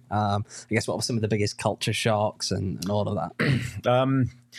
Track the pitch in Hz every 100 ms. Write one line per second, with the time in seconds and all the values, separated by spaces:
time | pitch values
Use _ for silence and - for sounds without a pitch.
0 | - 104 104 101 - - - 107 - 85
1 | - 117 107 107 101 - 110 95 - 104
2 | 117 104 107 - - 98 98 - 92 104
3 | 101 101 85 - 151 127 - 98 120 123
4 | 131 135 123 - _